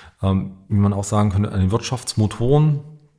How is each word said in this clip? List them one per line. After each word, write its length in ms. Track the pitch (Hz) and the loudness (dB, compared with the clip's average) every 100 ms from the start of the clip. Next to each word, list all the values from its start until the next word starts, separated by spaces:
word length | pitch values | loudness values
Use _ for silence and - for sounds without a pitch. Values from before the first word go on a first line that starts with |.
| - - | -20 -4
ähm, 320 | 95 95 95 - - | 0 0 -4 -12 -2
wie 100 | 104 | 2
man 140 | 101 | 2
auch 100 | 98 | 0
sagen 280 | 101 107 104 | -2 0 2
könnte, 200 | 92 104 | 2 0
an 80 | 95 | 0
den 120 | 92 | 0
Wirtschaftsmotoren, 1080 | 113 - 123 - - 104 - 120 147 156 143 - - _ | 0 -4 -6 -6 -2 -2 0 2 4 2 0 -6 -20 _